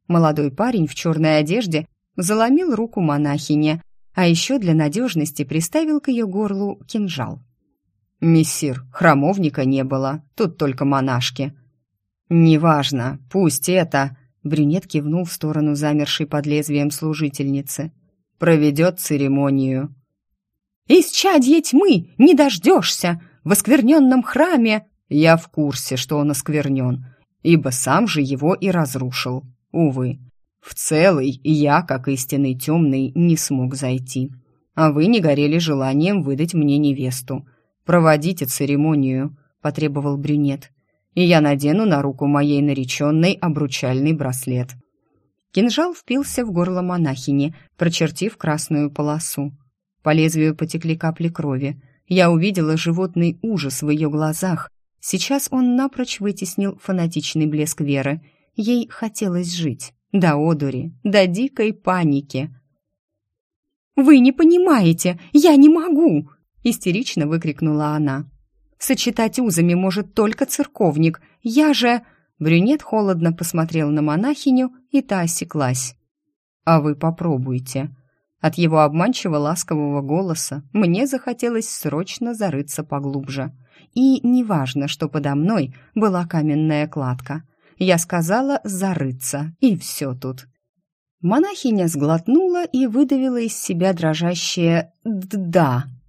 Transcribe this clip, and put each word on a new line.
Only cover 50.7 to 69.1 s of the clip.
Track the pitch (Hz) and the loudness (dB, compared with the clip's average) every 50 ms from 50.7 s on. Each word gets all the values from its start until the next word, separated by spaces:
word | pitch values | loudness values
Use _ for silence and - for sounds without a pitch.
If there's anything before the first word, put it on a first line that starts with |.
| - 165 165 160 160 | -6 -6 -4 -4 -4
капли | 165 - 160 160 - 165 170 | -2 -4 -6 -4 -2 -4 -4
крови. | 170 - 151 143 131 131 139 139 127 - _ _ _ _ _ - | -4 -4 -6 -4 -4 -4 -4 -6 -8 -10 _ _ _ _ _ -2
Я | 180 185 175 170 170 | 2 4 4 4 4
увидела | 160 170 214 190 180 156 156 160 | 4 2 0 0 0 0 0 0
животный | 160 - 165 165 175 190 180 180 170 170 170 165 - | 0 0 -2 -2 -2 -2 -4 -2 0 0 0 -2 -4
ужас | - 226 214 170 147 135 - - 151 | -6 -4 -4 -4 -4 -6 -6 -6 -2
в | 151 | -2
ее | 151 151 156 147 | -2 0 0 -2
глазах. | 147 151 156 156 160 - 185 185 170 170 - - _ _ _ _ _ _ | -2 -2 -2 -2 -2 -4 -4 -4 -4 -4 -6 -10 _ _ _ _ _ _
Сейчас | - - - 185 - - 277 277 - - 269 | -10 -6 -6 -4 -2 -2 -2 -2 -2 -2 -2
он | 254 254 247 240 | 0 0 2 2
напрочь | 254 269 269 - - 247 - - - | 0 0 -2 -4 -6 -8 -8 -6 -6
вытеснил | 196 208 196 - 190 - - - 196 196 196 - - | -6 -6 -6 -6 -8 -8 -4 -4 -4 -4 -4 -8 -6
фанатичный | - 190 180 170 165 170 156 151 - - 156 151 | -4 -2 -2 -2 -2 -4 -4 -6 -4 -2 -2 -2
блеск | 151 151 151 151 147 - - | 0 0 -2 -4 -4 -4 -6
Веры. | 151 143 139 135 135 139 147 160 _ _ _ _ _ _ - | -4 -2 -2 -2 -2 -4 -6 -6 _ _ _ _ _ _ -8
Ей | - 208 226 247 240 226 - | -6 -2 -2 -2 -2 -2 -6
хотелось | - - 226 214 - - 214 190 175 175 180 175 175 | -10 -10 -10 -10 -6 -6 -4 -4 -2 -4 -4 -6 -6
жить. | 175 165 147 120 - - - _ _ _ - - | -6 -4 -6 -6 -6 -12 -20 _ _ _ -4 0
До | 196 180 165 147 | 2 2 4 2
одури, | 147 151 165 160 143 147 135 127 127 139 165 - - - | 2 2 0 0 0 -2 -4 -4 -6 -8 -8 -12 -6 -4
до | 208 190 208 190 | 2 4 4 4
дикой | 180 170 208 254 277 - - 214 220 208 | 4 2 -2 -4 -4 -2 -2 -2 -2 -2
паники. | - - 185 185 180 170 151 139 139 139 - - 131 139 - - - _ _ _ _ _ _ _ _ _ _ _ _ _ _ _ _ _ _ _ _ _ _ _ _ _ _ - | -4 -4 -2 -2 0 2 2 0 0 -2 -4 -6 -6 -6 -6 -12 -20 _ _ _ _ _ _ _ _ _ _ _ _ _ _ _ _ _ _ _ _ _ _ _ _ _ _ 0
«Вы | 277 262 277 294 262 | 2 8 8 8 8
не | 240 269 269 | 8 6 4
понимаете! | - 330 330 349 359 370 370 294 233 185 165 165 170 - 160 151 - - - - | 6 4 6 6 6 4 4 4 4 4 4 2 2 0 -4 -4 -4 -10 2 2
Я | 294 294 349 294 | 6 6 8 8
не | 269 285 302 | 10 10 8
могу!» | 330 330 320 359 302 285 339 285 165 147 151 - _ _ _ _ _ _ - | 8 6 2 0 2 4 4 4 2 2 -2 -4 _ _ _ _ _ _ -2
истерично | 233 226 - - 185 175 214 269 - - 175 147 | -2 -2 -2 -2 -2 -2 -2 -4 -4 -2 -2 -2
выкрикнула | 147 160 165 165 156 143 - 165 156 151 151 151 151 | 0 -2 -2 -2 -4 -6 -2 -2 0 0 0 0 -2
она. | 151 151 151 143 135 139 160 - _ _ _ _ _ _ _ _ _ - | -2 0 -2 -2 -2 -4 -8 -12 _ _ _ _ _ _ _ _ _ -12
«Сочетать | - - 262 - - 240 | -4 -4 -2 -2 -2 -4